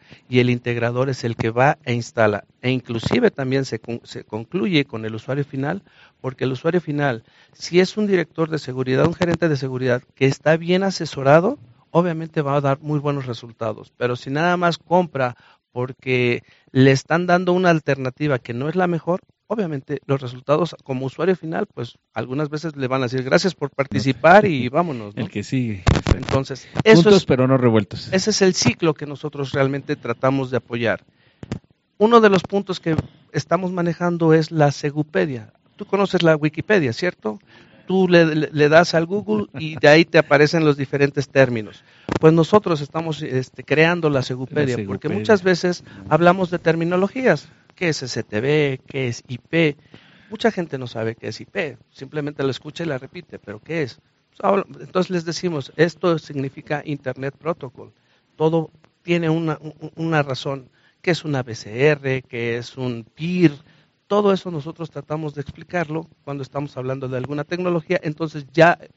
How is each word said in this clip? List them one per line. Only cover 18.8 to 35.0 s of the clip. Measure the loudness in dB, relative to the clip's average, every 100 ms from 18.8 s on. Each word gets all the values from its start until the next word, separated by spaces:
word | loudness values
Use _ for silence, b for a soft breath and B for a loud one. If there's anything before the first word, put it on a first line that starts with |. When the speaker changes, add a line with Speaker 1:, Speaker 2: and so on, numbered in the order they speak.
| -2
Speaker 1:
mejor, | -2 -2 -6 _ _ -8
obviamente | -6 -4 -6 -8 -8 -4
los | -4
resultados | -4 -8 -2 0 0 -6
como | -8 -6 -6
usuario | -4 -2 -2
final, | -4 -6 -6
pues | -8 -12 -12 _
algunas | -8 -6 -4 -4
veces | -6 -8 -6
le | -4
van | -2
a | -2
decir | -4
gracias | 0 0 0 -4
por | -8
participar | -6 -4 -2 -2 2 6 6
Speaker 2:
No. | 6
Speaker 1:
y | 0 -2
vámonos, | -2 -2 -4 -10 -10
¿no? |
Speaker 2:
El | -8
que | -8
sigue, | -4 -4 -2 -2 0
exacto. | 2 2 -2
Speaker 1:
Entonces, | 0 -2 -2 -10 -10 0
eso | 6 8
Speaker 2:
Juntos, | 8 6
Speaker 1:
es, | 4
Speaker 2:
pero | 2 4
no | 4
revueltos. | 4 4 2 -6 -4
Speaker 1:
ese | -2 0
es | 2
el | 2 4
ciclo | 0 0 0
que | -2 -6
nosotros | -10 -10 -8 -4
realmente | 0 0 0 -6 -6
tratamos | -6 -2 0 0 0
de | -4
apoyar. | -4 -2 0 -2 _ B B B -14 -14 _ _ _ 0
Uno | 6 8
de | 6
los | 4
puntos | 0 -4 -4 -6
que | -4 -4 -4 _ _
estamos | -8 -2 -2 -2
manejando | -4 -2 -2 -2 0 4
es | 4 2
la | 2 2
Segupedia. | 0 -4 -4